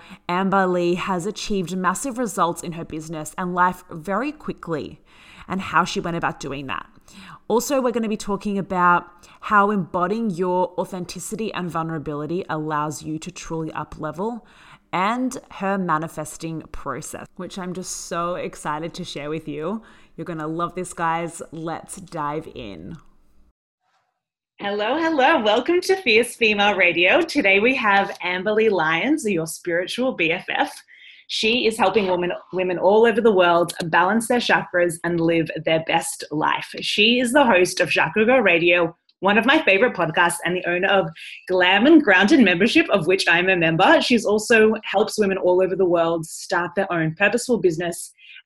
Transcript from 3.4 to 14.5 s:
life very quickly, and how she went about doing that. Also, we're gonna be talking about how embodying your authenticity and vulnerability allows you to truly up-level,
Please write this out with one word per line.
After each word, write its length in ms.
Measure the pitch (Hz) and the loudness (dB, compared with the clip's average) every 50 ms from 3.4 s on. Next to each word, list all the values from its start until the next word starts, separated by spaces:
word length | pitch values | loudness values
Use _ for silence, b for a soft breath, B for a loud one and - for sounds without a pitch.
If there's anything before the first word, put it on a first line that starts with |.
| 185 180 180 | -6 -4 0
life 300 | 180 180 185 180 180 - - | 2 2 2 0 -2 -10 -16
very 420 | - 170 151 190 190 202 254 302 294 | -16 -12 -8 -6 -4 -4 -4 -6 -8
quickly, 680 | - - - - - - - 165 143 107 - 156 - B B B B B B B B B | -8 -10 -10 -10 -10 -8 -6 -6 -6 -6 -8 -14 -18 B B B B B B B B B
and 140 | - - 190 | -10 -8 -8
how 240 | 196 - - 160 175 | -6 -2 0 0 0
she 160 | - - 196 | 0 -2 -6
went 160 | 170 180 165 | -6 -4 -4
about 240 | 170 156 143 147 - | -4 -4 -4 -6 -8
doing 280 | - 147 135 139 143 131 | -10 -10 -10 -10 -8 -8
that. 180 | 98 - - - _ - B B B B B B B B B - | -10 -10 -12 -14 _ -20 B B B B B B B B B -2
Also, 320 | 214 233 233 - 285 269 | 0 0 0 0 0 0
we're 100 | 247 254 | 0 0
gonna 180 | 220 233 226 214 | -2 -2 -2 -4
be 80 | 220 | -4
talking 400 | 214 - 202 202 196 - 208 202 | -6 -4 -4 -6 -4 -4 -4 -4
about 540 | 196 175 - 190 180 175 180 175 175 180 - - B B B B B | -4 -4 -4 0 2 4 4 4 2 0 -4 -12 B B B B B
how 320 | - - 214 208 202 202 214 | -4 2 4 4 4 4 2
embodying 580 | 202 170 - - 180 175 180 208 226 233 220 | 0 -2 -2 -2 -2 0 0 0 -2 -2 -2
your 380 | 180 156 185 180 180 180 180 175 - - | -2 -2 0 0 2 0 0 0 -2 -4
authenticity 720 | 185 180 - 185 175 170 - 185 - - 220 175 226 208 - | -6 -6 -8 -10 -10 -10 -12 -12 -10 -10 -8 -6 -6 -6 -6
and 160 | - 180 175 | -6 -6 -6
vulnerability 760 | 156 165 160 165 165 160 139 156 147 143 151 151 165 185 185 - | -4 -6 -4 -4 -6 -6 -6 -6 -8 -6 -6 -4 -4 -6 -4 -6
allows 540 | 156 156 151 156 156 147 151 156 143 - 156 | -6 -6 -4 -4 -4 -4 -4 -4 -6 -8 -8
you 160 | 156 156 156 | -10 -10 -8
to 140 | - 180 - | -10 -12 -14
truly 400 | - - - 160 160 160 156 - | -14 -12 -8 -8 -6 -6 -6 -8
up-level, 720 | - 151 - - - 151 151 147 156 196 220 240 220 B B | -10 -10 -12 -10 -10 -10 -8 -6 -6 -6 -6 -6 -8 B B